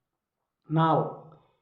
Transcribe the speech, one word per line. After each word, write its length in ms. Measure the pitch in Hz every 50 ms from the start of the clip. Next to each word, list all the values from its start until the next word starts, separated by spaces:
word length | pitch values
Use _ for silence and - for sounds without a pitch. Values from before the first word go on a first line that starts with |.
| _ _ _ _ _ _ _ _ _ _ _ _ _ -
ನಾವು 580 | 151 160 165 160 156 131 110 - - - - - - - _ _ _ _